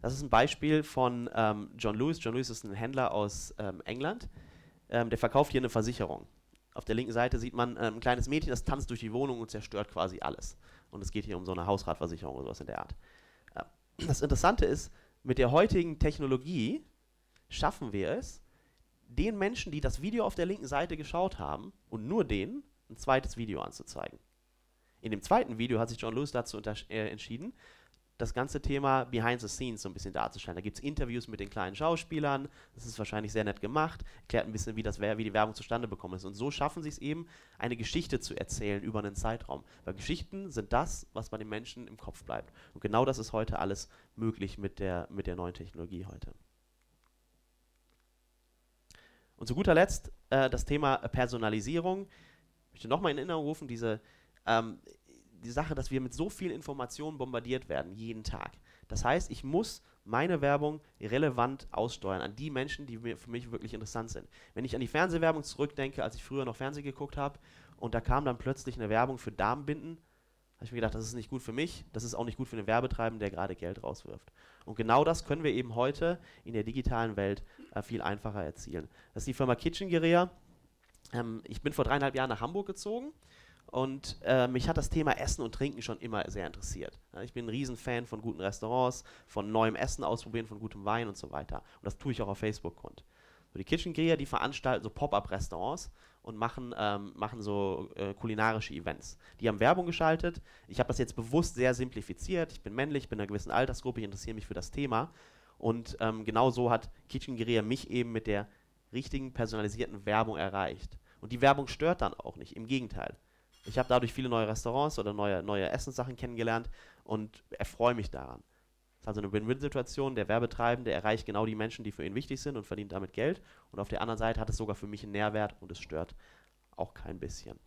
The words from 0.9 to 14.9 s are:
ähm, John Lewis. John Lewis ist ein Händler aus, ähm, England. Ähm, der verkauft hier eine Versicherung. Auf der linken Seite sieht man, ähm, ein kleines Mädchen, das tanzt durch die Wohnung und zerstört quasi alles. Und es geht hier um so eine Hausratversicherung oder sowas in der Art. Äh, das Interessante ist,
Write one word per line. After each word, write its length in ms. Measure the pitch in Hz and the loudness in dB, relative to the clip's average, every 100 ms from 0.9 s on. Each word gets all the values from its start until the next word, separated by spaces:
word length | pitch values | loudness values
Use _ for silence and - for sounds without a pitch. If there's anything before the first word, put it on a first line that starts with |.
| - 127 120 120 | 4 4 4 -2
ähm, 380 | - 110 104 104 - | 4 4 4 -4 -2
John 220 | 113 107 | 0 2
Lewis. 260 | 139 165 | 2 0
John 120 | 117 120 | 0 0
Lewis 160 | 123 | -2
ist 120 | 113 | -6
ein 100 | 110 | -8
Händler 380 | 101 113 135 127 | -4 -2 2 2
aus, 440 | 101 104 - - - | 4 2 0 -10 -6
ähm, 240 | 104 92 - | -6 -6 -6
England. 440 | 117 147 233 - - - - - - _ | -2 -2 -4 -8 -14 -20 -20 -20 -20 _
Ähm, 200 | 117 117 | 2 2
der 80 | 117 | 2
verkauft 340 | 117 135 147 | 4 6 6
hier 100 | 131 | 4
eine 80 | 127 | 2
Versicherung. 580 | 117 110 123 95 - - - _ _ _ - | 2 2 0 -2 -4 -10 -20 _ _ _ -12
Auf 100 | - | 0
der 80 | |
linken 200 | 110 123 | 0 2
Seite 260 | 117 123 127 | 2 2 2
sieht 160 | 117 117 | -2 0
man, 160 | 120 120 | 0 2
ähm, 180 | 113 107 | -2 2
ein 40 | |
kleines 260 | 127 123 123 | 2 2 4
Mädchen, 220 | 147 147 | 2 2
das 140 | 123 - | 0 0
tanzt 260 | 139 135 | -2 -2
durch 80 | 117 | -4
die 140 | 113 | -2
Wohnung 280 | 113 139 120 | 0 0 0
und 80 | 110 | -4
zerstört 400 | 107 101 - 104 | -8 -6 -4 -4
quasi 300 | - 92 90 | 0 0 0
alles. 400 | - - - - - - _ | -4 -4 -8 -12 -20 -20 _
Und 100 | 104 | -10
es 100 | 95 | -4
geht 140 | 104 104 | -4 -2
hier 140 | 92 | -4
um 60 | 92 | -2
so 60 | |
eine 120 | 92 87 | -2 2
Hausratversicherung 720 | 98 87 78 85 85 76 65 | 2 2 -2 -2 -4 -6 -6
oder 80 | |
sowas 160 | 65 - | -6 -8
in 80 | 71 | -8
der 100 | 50 | -8
Art. 180 | 50 - - - - _ - - | -8 -10 -14 -20 -20 _ -16 -12
Äh, 80 | - _ _ - 165 | -12 _ _ -8 0
das 160 | 139 | 2
Interessante 440 | 143 139 175 233 85 | 4 6 6 6 4
ist, 280 | 143 - | 2 -4